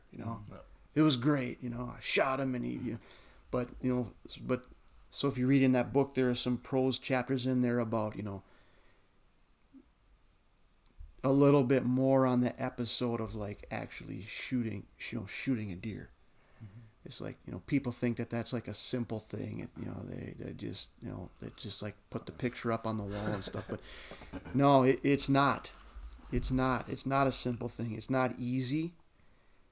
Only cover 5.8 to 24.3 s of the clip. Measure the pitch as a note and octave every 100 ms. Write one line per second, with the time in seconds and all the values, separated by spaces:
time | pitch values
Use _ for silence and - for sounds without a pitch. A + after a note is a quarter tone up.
5.8 | A2 C3+ C#3 C3+ B2+ A#2+ B2+ A#2+ - C3+
6.8 | C3 B2 - C3 A#2+ C3 B2+ B2+ B2 A#2+
7.8 | A2 A2+ G#2+ G#2 G#2 F#2+ - - _ _
8.8 | - _ _ _ _ _ _ _ _ C4+
9.8 | - _ _ _ _ _ _ _ _ _
10.8 | - - - - C3 C#3 C#3+ C#3+ B2 C3+
11.8 | A#2+ B2+ C3+ C3+ C3 B2 B2 - B2+ B2
12.8 | A#2 - B2 A#2 A2 G#2+ G2+ G#2 - A2+
13.8 | A2+ - A2 G#2+ G2+ - - B2+ A2+ G2+
14.8 | - - - A#2+ G2 - C3+ A#2+ G#2 F2
15.8 | A2 G2 - - _ _ _ - G#2+ G#2+
16.8 | - _ - - G#2+ - - F#2 - C#3+
17.8 | B2+ A2+ A#2+ A2+ A#2 A#2 A2 A#2+ G#2 G#2
18.8 | - B2+ A2+ A2 - A2 G#2 G#2+ - -
19.8 | - G2 G2 - - - - - A2 G2+
20.8 | - - - G#2 F#2 - A#2 - G#2 -
21.8 | G#2 - _ A2 - - B2 - A#2+ A2+
22.8 | A2+ A2 G2+ G2+ G#2+ G2+ F#2+ G#2+ - A#2
23.8 | - - - - -